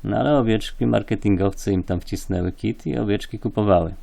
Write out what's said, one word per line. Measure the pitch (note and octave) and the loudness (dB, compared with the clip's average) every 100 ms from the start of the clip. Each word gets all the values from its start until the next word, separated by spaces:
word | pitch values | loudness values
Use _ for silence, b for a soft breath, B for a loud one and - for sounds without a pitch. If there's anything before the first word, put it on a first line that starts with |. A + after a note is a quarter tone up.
No | G2+ G#2 | -2 0
ale | B2+ D3 | 2 2
owieczki, | A2+ A2 - - A#2+ | 4 0 -2 -2 0
marketingowcy | A2+ G2+ F2+ G#2 F#2+ G2 - - | 0 0 -2 2 2 2 0 0
im | F#2+ | 0
tam | F2 F2+ | 0 -4
wcisnęły | - G2 - F#2 F2+ | -2 -8 -2 -2 -2
kit | - G#2+ A2+ D#3+ | -4 -4 -4 -4
i | B2+ | -4
owieczki | A2 G#2 - G#2+ | 0 -2 -4 -6
kupowały. | A2 - G#2 F2+ E2 - | -4 0 4 4 4 -6